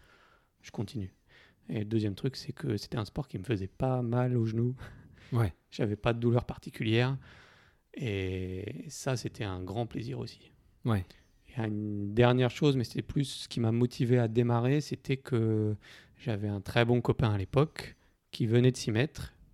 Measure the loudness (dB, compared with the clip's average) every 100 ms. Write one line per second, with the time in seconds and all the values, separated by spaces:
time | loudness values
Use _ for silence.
0 | _ _ _ _ _ _ -14 -8 -6 -6
1 | -8 -10 _ -20 -20 _ -8 -6 -2 0
2 | 0 -2 -6 -6 -12 -8 -4 -4 -4 -6
3 | -6 -6 -8 -10 -4 -4 -4 -4 -2 0
4 | 0 0 2 2 0 2 0 -2 -12 -18
5 | -20 -20 -6 0 0 -2 _ -4 -2 0
6 | 0 2 2 2 0 -10 -12 -4 0 2
7 | 2 -2 -10 -20 -20 -20 -20 _ _ -8
8 | -4 -4 -4 -4 -6 -6 -8 -10 -12 -8
9 | -4 -4 -4 -6 -6 -6 -6 -4 -4 -6
10 | -8 -8 -10 -14 -20 _ _ _ 0 0
11 | -2 -12 _ _ -14 -6 -4 -4 -4 -4
12 | -2 4 6 6 2 4 2 2 0 -4
13 | -4 -2 -2 -6 -8 0 2 4 2 2
14 | 4 4 4 2 4 2 2 2 0 -8
15 | -4 -4 0 0 2 2 0 -2 -8 -20
16 | -20 -10 -4 -2 -2 -4 0 2 4 4
17 | 4 2 2 2 0 2 2 -2 -14 -16
18 | _ _ _ -4 2 6 6 4 0 0
19 | 0 -2 -12 -14 -20